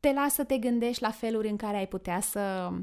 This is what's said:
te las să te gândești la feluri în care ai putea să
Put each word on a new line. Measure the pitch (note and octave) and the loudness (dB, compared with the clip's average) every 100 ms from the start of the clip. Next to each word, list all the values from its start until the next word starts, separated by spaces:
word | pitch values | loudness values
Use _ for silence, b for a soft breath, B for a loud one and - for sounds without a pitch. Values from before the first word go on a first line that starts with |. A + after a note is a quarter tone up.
te | D4 | 4
las | C#4 C#4+ | 4 2
să | - | 2
te | C4+ C4+ | 0 2
gândești | A#3+ A#3+ A#3+ B3 | 2 2 2 0
la | A3 | -2
feluri | A3 A3+ A3+ G#3+ | -2 -2 0 0
în | G#3 | -2
care | G#3+ G3+ | -2 -2
ai | F#3+ | -2
putea | F#3+ F#3 F3 | -4 -2 -2
să | G#3 G3+ G3+ F#3+ F3+ F3+ | -2 -2 -2 -2 -2 -4